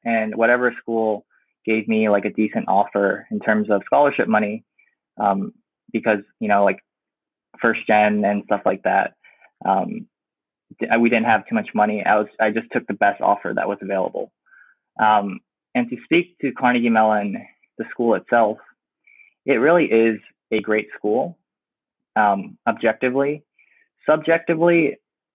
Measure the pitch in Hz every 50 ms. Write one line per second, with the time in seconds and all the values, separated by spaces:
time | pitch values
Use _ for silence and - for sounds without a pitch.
0 | - 117 113 113 110 110 104 110 113 117 123 123 123 120 120 - - 113 113 113
1 | 110 110 104 104 _ _ _ _ _ _ _ _ - 113 110 110 107 110 110 110
2 | 110 107 101 101 101 104 - - 110 107 - 110 - - 95 98 101 - - 101
3 | 101 95 101 101 - - 110 101 - 113 107 107 104 110 104 95 - - 135 143
4 | 147 143 143 - 107 113 107 107 107 104 110 113 _ _ _ _ _ _ _ _
5 | _ _ _ - 104 101 95 95 98 - - _ _ _ _ _ _ - - 110
6 | - 113 107 101 - _ _ - 113 104 101 101 101 98 95 - _ _ _ _
7 | _ _ _ _ _ _ _ _ _ _ _ - - 117 107 - - - 107 107
8 | 107 104 104 104 101 101 104 101 - - 101 98 - 95 98 98 - 92 95 98
9 | - - _ _ _ - _ _ _ _ _ _ - 92 95 95 - - - -
10 | - _ _ _ _ _ _ _ _ _ _ _ _ _ - - 113 - 113 117
11 | 117 117 120 110 113 120 110 104 - - 117 110 101 - - 110 107 107 107 104
12 | 95 - 107 107 107 - _ - 110 107 107 113 117 - - 120 120 - 101 -
13 | 101 101 - - - 95 104 - - 90 - - - 101 101 - 101 95 98 95
14 | 92 - 92 - - - _ _ _ _ _ _ _ _ _ _ _ _ - -
15 | 110 107 107 104 101 98 - - _ _ _ _ _ _ - 123 117 117 127 -
16 | - - 160 175 175 - _ - 143 131 127 - 131 123 123 120 120 117 113 110
17 | 110 107 107 104 104 101 98 - - - _ _ _ _ _ - 113 - - -
18 | 117 117 104 95 - - 120 117 110 104 110 - - _ _ _ _ _ _ _
19 | _ _ _ _ _ _ _ _ - - 139 110 131 156 175 175 143 - 113 113
20 | 113 113 110 107 _ _ _ _ _ - 113 107 101 110 107 107 101 - - -
21 | - 104 110 127 156 180 170 _ _ _ _ _ _ _ _ _ _ _ _ _
22 | _ _ - 110 107 101 98 98 98 - - _ - 120 107 - 151 139 135 -
23 | 131 127 123 135 139 143 151 147 _ _ _ _ _ _ _ _ _ _ _ _
24 | - 156 156 160 147 160 165 165 - - 165 160 170 175 170 165 156 143 139 _
25 | _ _ _ _ _ _